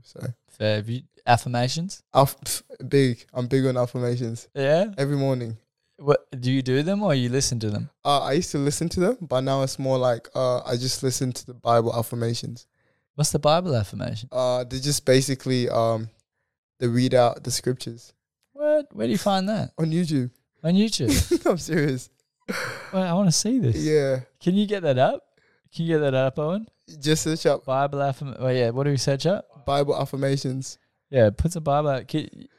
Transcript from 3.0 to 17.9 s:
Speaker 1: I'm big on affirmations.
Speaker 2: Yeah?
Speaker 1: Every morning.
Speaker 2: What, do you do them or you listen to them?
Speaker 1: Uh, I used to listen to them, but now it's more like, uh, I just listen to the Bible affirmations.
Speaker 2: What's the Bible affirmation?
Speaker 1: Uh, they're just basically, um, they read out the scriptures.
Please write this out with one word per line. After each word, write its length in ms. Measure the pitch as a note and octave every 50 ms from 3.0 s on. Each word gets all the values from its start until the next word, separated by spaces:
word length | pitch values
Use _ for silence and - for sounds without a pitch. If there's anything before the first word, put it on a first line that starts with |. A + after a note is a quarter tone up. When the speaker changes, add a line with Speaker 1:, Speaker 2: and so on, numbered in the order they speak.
| C3+ B2+ A#2+ - - _ -
Speaker 1:
I'm 140 | B2+ B2
big 180 | A#2 C3+ C3+ C3
on 120 | C3+ B2+
affirmations. 720 | B2 B2 A#2+ - B2+ B2 A#2+ B2 B2 B2+ A2+ A#2 A#2 - _ -
Speaker 2:
Yeah? 380 | D3 C3+ C#3 D3+ E3+ G3 A3 G3
Speaker 1:
Every 200 | - C#3 C#3 D3
morning. 400 | C#3 C3+ C3+ C3 B2 A#2+ A2+ A2 - _ _ _ _ _ _ _
Speaker 2:
What, 280 | - D3 C#3+ D3 - - - - B2+
do 100 | B2 B2+
you 100 | C3 C3+
do 200 | B2+ B2+ B2+ C#3
them 220 | D3+ F3 G3 G3+ G#3
or 100 | F#3+ C#3+
you 140 | C3 B2 A#2+
listen 300 | B2 C3+ C3 - C3 A#2
to 100 | A2 G#2+
them? 200 | G#2 G#2+ A2+ - _ _ -
Speaker 1:
Uh, 160 | C3+ C#3+ C#3
I 120 | - - C3+
used 180 | E3 F3 -
to 60 | -
listen 300 | D3+ C#3 D3 C#3+ - D#3+ E3
to 100 | - F3
them, 160 | F3 G3+ B3+ -
but 200 | F3 C#3 B2+ C3
now 220 | C3 C3+ C3+ C3+ C3+
it's 140 | C3 -
more 200 | - C3+ C3 C3
like, 320 | B2+ B2+ B2 A#2+ A2+ - - -
uh, 260 | C3 C3 B2+ B2 A#2+ -
I 140 | - B2
just 260 | A#2+ B2+ C3 - - -
listen 300 | C3 B2 - C#3 B2+ B2
to 120 | - -
the 80 | - B2
Bible 400 | - - A#2+ A#2 A#2 A2+ A#2 A2+
affirmations. 760 | A#2 A2+ - B2+ A#2+ A#2 A#2 A#2+ - - A2+ A#2 B2 - _ _ _ _ _ _ _ _ _ -
Speaker 2:
What's 160 | C#3+ D3 -
the 80 | - D3+
Bible 360 | C#3+ D3 D#3 F3 F#3 F3+ C3+
affirmation? 540 | A2+ G2+ - - G#2 - - A2+ A2 A#2 C3
Speaker 1:
Uh, 320 | - B2+ B2+ B2+ B2 B2 B2+
they're 160 | A#2+ B2+ C3
just 240 | C3 D3 C#3 - -
basically, 640 | - C3 C3+ C3 C3+ C3+ - - C3 B2+ B2+ B2 -
um, 400 | - A#2 A#2 A2+ A2+ A2+ A2+ A2 _ _ _ _ _ _ _ _ _ _ _ _ _ -
they 80 | B2+
read 260 | A#2+ A#2 B2 B2+ B2+ B2+
out 300 | B2+ A#2+ A#2 - - -
the 80 | B2+
scriptures. 640 | - - - B2 B2+ - - A2+